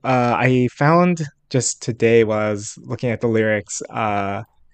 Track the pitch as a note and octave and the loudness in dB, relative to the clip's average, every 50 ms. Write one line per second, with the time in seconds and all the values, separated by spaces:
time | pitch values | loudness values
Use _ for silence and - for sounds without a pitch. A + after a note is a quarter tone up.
0 | - B2 C3 B2+ A#2+ A#2+ A#2 E2 A#2 B2+ B2+ B2+ B2 A#2+ - - D3 D3 E3 F3 | -2 0 0 2 2 2 0 2 2 2 2 2 0 0 0 0 2 4 4 4
1 | F3+ F3+ F3 E3 D#3 C#3+ _ _ _ _ - C3 A#2 - - _ - - A2+ A2+ | 4 2 0 -2 -6 -10 _ _ _ _ -2 -2 -2 -2 -6 _ -8 -8 -4 0
2 | A#2 A2+ A#2 A#2 A2+ G#2+ G#2+ G#2+ G#2+ G#2+ G#2+ G2+ G#2+ - - - A#2 B2+ B2+ - | 2 4 6 6 4 4 0 -2 0 -2 -4 -4 -8 -12 -16 -16 -12 -10 -10 -6
3 | - B2 A2 G#2+ - A#2 A2 A2 A2 A2 G#2+ G#2 G2 - - - - - - A#2 | -4 -6 -4 -2 -2 0 0 2 2 2 0 -2 -4 -8 -12 -12 -12 -10 -6 -4
4 | A2+ G#2+ G2+ G2+ G2 G2 G2+ G2+ G#2+ _ _ _ _ _ | -4 -2 -2 -2 -4 -4 -6 -8 -10 _ _ _ _ _